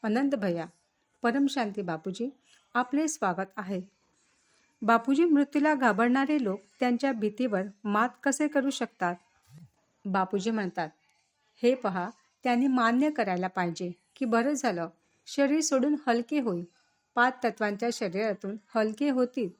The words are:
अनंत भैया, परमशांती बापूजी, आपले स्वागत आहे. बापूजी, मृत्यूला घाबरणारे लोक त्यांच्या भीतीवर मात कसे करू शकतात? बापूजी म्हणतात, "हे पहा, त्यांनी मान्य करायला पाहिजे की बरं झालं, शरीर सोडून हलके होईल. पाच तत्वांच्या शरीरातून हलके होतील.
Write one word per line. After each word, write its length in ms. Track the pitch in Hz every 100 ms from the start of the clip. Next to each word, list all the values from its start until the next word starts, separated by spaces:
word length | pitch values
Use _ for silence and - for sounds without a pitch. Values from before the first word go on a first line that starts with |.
अनंत 320 | 226 220 277 269
भैया, 300 | 196 170 165 _ _ _ _ _
परमशांती 600 | 240 247 277 269 220 196
बापूजी, 480 | 185 160 190 190 240 - _ _ _
आपले 340 | 240 247 285 311
स्वागत 420 | - 202 175 190 -
आहे. 240 | 185 196 185 _ _ _ _ _ _ _ _ _
बापूजी, 440 | 214 233 226 277 339
मृत्यूला 500 | 285 285 294 294 302
घाबरणारे 680 | 254 196 240 254 269 302
लोक 160 | 233 190 _ _
त्यांच्या 320 | 247 240 277
भीतीवर 500 | 240 214 208 247 202 196 196
मात 260 | 214 208 240 240
कसे 240 | - 269 302
करू 220 | 294 269
शकतात? 460 | 269 226 _ 180 180 _ _ _ 147 - _ _ _ 202
बापूजी 460 | 190 185 202 196
म्हणतात, 380 | 220 190 175 160 _ _ _ _ _ _ _
"हे 120 | 240 254
पहा, 340 | 226 180 180 - _ _
त्यांनी 240 | 254 240 269
मान्य 420 | 254 226 240 294
करायला 380 | 302 202 180 185
पाहिजे 440 | 185 175 165 180 175 _ -
की 100 | 247
बरं 280 | 226 240
झालं, 360 | 294 247 175 165 _ _ _ -
शरीर 340 | - 277 302
सोडून 340 | 302 269 262 302 -
हलके 320 | 233 240 294
होईल. 240 | 233 175 175 _ _ _ _ -
पाच 180 | 247 247
तत्वांच्या 460 | 233 208 208 208 233
शरीरातून 640 | 233 208 175 220 190 196 208 _ 233
हलके 340 | 220 220 294
होतील. 400 | 254 247 254 196 -